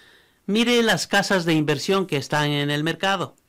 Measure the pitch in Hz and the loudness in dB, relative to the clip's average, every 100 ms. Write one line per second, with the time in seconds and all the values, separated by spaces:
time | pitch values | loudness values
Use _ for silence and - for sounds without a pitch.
0 | - _ _ _ - 214 240 240 226 175 | -20 _ _ _ -4 0 2 2 2 0
1 | - 202 190 190 170 156 151 139 - 190 | 0 0 2 0 2 2 2 -2 0 0
2 | 185 143 131 151 147 147 143 147 160 160 | 0 -4 -2 -2 0 0 -2 -2 -2 -2
3 | 196 196 135 _ | -2 -2 -4 _